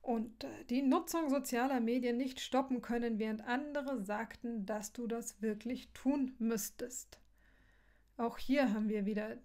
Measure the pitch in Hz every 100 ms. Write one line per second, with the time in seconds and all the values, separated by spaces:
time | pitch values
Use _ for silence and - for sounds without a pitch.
0 | - 226 226 - 277 - - 247 277 330
1 | - 339 311 277 269 240 262 254 226 247
2 | 240 240 262 - - 254 262 247 - 240
3 | 233 214 220 220 233 247 294 285 269 254
4 | 196 208 220 - 240 233 196 214 208 -
5 | 233 233 226 - 220 214 233 254 - -
6 | 262 294 262 - 226 226 - - 247 262
7 | - - - _ - - - - _ _
8 | _ - 233 - - 277 254 214 214 214
9 | 196 208 214 240